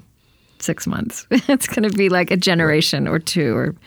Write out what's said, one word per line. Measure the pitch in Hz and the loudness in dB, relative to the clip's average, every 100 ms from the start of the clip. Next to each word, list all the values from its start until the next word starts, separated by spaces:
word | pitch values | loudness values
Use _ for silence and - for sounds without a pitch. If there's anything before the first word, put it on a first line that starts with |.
| - _ _ _ _ _ | -8 _ _ _ _ _
six | - - - | -8 -6 -6
months." | - - - - | -6 -8 -10 -2
<laughs> | 269 - | 0 2
It's | 269 - | 0 0
gonna | - 214 | -2 0
be, | 196 196 | 2 2
like, | 180 175 | 2 2
a | 185 | 0
generation | 190 170 160 151 - 139 143 | 2 2 4 2 2 0 0
or | 160 | -2
two, | 160 175 135 117 | -2 -2 0 0
or | 135 165 | -2 -6